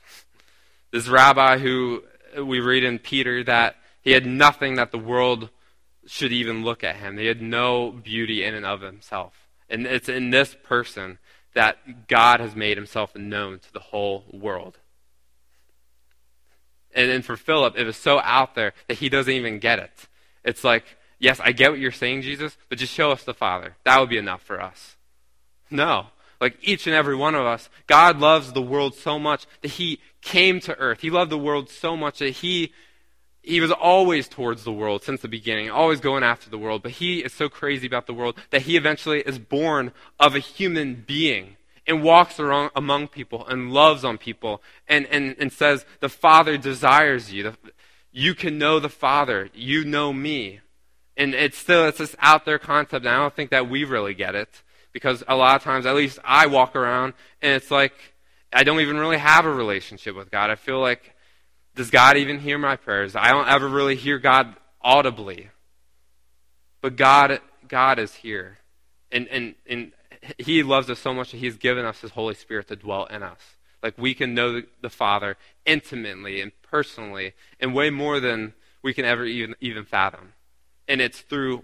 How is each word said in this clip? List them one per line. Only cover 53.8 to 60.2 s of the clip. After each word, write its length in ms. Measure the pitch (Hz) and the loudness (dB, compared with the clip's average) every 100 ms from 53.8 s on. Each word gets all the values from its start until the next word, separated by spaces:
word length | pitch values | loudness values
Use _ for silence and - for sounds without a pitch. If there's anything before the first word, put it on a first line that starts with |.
really 280 | 143 120 101 | -4 -4 -4
get 220 | 95 95 | -6 -6
it. 280 | 101 107 _ _ _ _ | -6 -8 _ _ _ _
Because 300 | 123 139 123 123 | -6 -4 -2 -2
a 80 | 131 | 4
lot 200 | 131 135 | 4 4
of 60 | |
times, 220 | 151 131 | 2 -2
at 100 | 127 | 0
least 240 | 139 135 - | 0 -2 -4
I 220 | - 139 151 | 2 6 6
walk 280 | 139 127 | 4 2
around, 380 | 139 120 123 131 - - - | 0 -2 -2 -4 -8 -20 -4
and 100 | 147 | 0
it's 180 | 135 - | 0 0
like, 220 | 139 135 - - _ _ _ - | 0 0 -2 -20 _ _ _ -2
I 140 | 131 | 2
don't 160 | 139 160 | 4 2
even 160 | 147 151 | 0 -2
really 220 | 156 160 | -2 0
have 260 | 147 160 | 4 4
a 80 | 160 | 4
relationship 640 | 131 110 98 - 101 110 | 0 -2 -4 -6 -16 -14
with 140 | 95 | -14